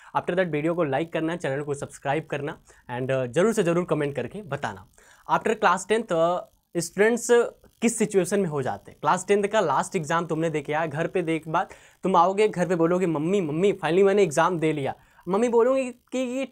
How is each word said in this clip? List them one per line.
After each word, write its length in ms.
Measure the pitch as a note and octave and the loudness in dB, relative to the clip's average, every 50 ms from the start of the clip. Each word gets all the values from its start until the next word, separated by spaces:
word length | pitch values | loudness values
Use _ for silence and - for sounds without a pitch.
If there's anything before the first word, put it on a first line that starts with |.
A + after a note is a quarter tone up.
| - - - C#3 | -16 -6 -6 -6
After 180 | C3+ - F3+ F3 | -4 -2 0 0
that 140 | F#3+ F3 D3+ | 0 0 0
वीडियो 220 | D3 D3 E3 F3 | -2 0 0 0
को 100 | E3+ E3+ | 0 0
लाइक 280 | C#3+ C3 C#3 E3 E3 - | 0 0 -2 -2 -2 -4
करना, 240 | E3 D#3 D#3+ E3 | -4 -2 -2 -4
चैनल 260 | - - D3+ C3+ C#3 D3 | -4 -4 -4 -4 -4 -4
को 120 | D3 C#3+ | -6 -6
सब्सक्राइब 520 | C#3 D3 - - - - C#3+ C#3 D#3 D3+ | -6 -6 -12 -12 -10 -4 -2 -2 -2 -4
करना 360 | - - C#3+ C#3 D3+ E3+ - _ _ - _ _ - B2 A#2+ | -4 -6 -6 -6 -6 -10 -12 _ _ -20 _ _ -10 -8 -6
and, 120 | B2+ B2+ | -4 -2
uh, 160 | C3+ C3 C3 | -2 -2 -2
ज़रूर 260 | B2 A#2 D#3+ F3 A3+ A3+ | -2 0 0 2 2 2
से 100 | A#3 G3 | 0 0
ज़रूर 220 | E3 E3+ F3 F3+ | 0 2 0 0
कमेंट 320 | F3 E3 D3+ D3 C#3+ C#3+ | -2 -2 -2 -2 -4 -4
करके 260 | C#3+ A#2+ A#2 - G3 G#3+ | -6 -8 -8 -8 -12 -12
बताना। 460 | D#3+ C#3 C3+ - A#2 G#2 F#2+ F#2 - _ _ _ _ - _ _ - D#3 | -10 -10 -6 -6 -8 -10 -10 -18 -20 _ _ _ _ -20 _ _ -2 -2
After 220 | F3 - A#3 A3+ | -2 0 -2 -2
class 260 | A#3 G#3+ F#3+ F3 F#3 | 0 2 2 2 2
tenth, 320 | F#3 - G#3+ A3+ A#3 - F3+ | 0 0 0 0 0 0 0
uh, 260 | E3 E3 E3+ F3+ F#3 - - _ _ _ _ - | 2 2 2 0 -2 -6 -10 _ _ _ _ -6
स्टूडेंट्स 520 | F3 E3 - - F#3 G3+ A3 A#3+ A#3 A#3 - A#3+ A#3+ A#3 - - _ _ - _ - - | -6 -6 -4 0 2 2 2 2 0 2 4 4 4 4 2 -2 _ _ -20 _ -2 0
किस 160 | A#3 A#3 - | 0 2 2
सिचुएशन 420 | A3 - - G3 F3+ E3+ G#3 G3+ | 0 2 2 2 0 2 0 0
में 80 | G3 E3+ | 0 0
हो 140 | D3+ D3 C3+ | -2 -4 -4
जाते 280 | B2 G2+ G2+ - - | -4 -4 -8 -10 -18
हैं। 80 | - _ | -14 _
क्लास 240 | - D3 E3+ F3+ - - | 0 0 0 0 2 0
टेंथ 160 | G3+ G#3 G3+ | 2 2 2
का 160 | G3+ G#3 A3 | 2 0 2
लास्ट 360 | G3 D#3 C3 D3 F3+ - - | 2 2 2 0 -2 -2 -4
एग्जाम 300 | F#3+ D#3 C#3 E3 E3 E3+ | -4 -2 0 -2 -2 0
तुमने 240 | D#3+ E3+ D3+ D#3+ E3+ | -2 -2 -2 -2 -2
दे 100 | D#3 D#3 | -2 -4
के 120 | C#3 - D3 | -4 -4 -4
आया, 140 | D3+ E3+ | -4 -4
घर 200 | D#3+ C3 D3+ E3+ | -4 -4 -4 -4
पे 160 | E3+ - F#3+ F3 | -2 -2 -2 -2
देख 260 | D#3+ E3 D#3 D3+ D#3+ | -2 -2 -4 -4 -4
बात, 220 | D#3 E3+ G3 - - - - - _ _ - | -2 -2 -2 -4 -8 -20 -20 -20 _ _ -4
तुम 140 | F#3 F#3+ | 2 4
आओगे 320 | F3 E3+ F#3 G3 G3 G#3+ G#3+ | 4 4 4 4 2 2 2
घर 180 | - E3+ F3+ | 2 0 0
पे 100 | E3 F#3 | 0 2
बोलोगे, 300 | E3+ E3 E3 F3+ F3+ F#3 | 2 2 2 2 2 0
"मम्मी, 340 | F3 D#3+ D3 D3+ E3 G3 G#3 | 0 -2 0 0 0 0 0
मम्मी, 320 | F#3 D3 C#3+ D#3+ F#3 G#3 F#3 | 0 0 -2 0 0 0 0
finally 320 | F#3+ - D3+ E3 F#3 G3+ | 0 0 0 2 4 4
मैंने 180 | G3 G3 G#3 G3+ | 4 6 4 2
एग्जाम 360 | F3 C#3 E3 D#3+ F3 F#3 D#3+ | 2 2 2 2 2 2 0
दे 140 | D#3 D#3 D3+ | 0 0 0
लिया।" 220 | D3+ C3+ B2 - _ _ _ _ _ - F3 | 0 -4 -6 -6 _ _ _ _ _ -8 -2
मम्मी 200 | F#3 G3+ A#3 B3 | -2 0 0 2
बोलोगी 420 | A3 A#3 A3+ B3+ C4 C4+ C4 B3 | 4 4 4 4 2 0 -2 -4
कि 280 | A#3 _ _ _ - B3+ | -8 _ _ _ -6 -4
ये 260 | C4 A#3+ B3 C4 C4+ C4 | -4 -4 -4 -6 -6 -6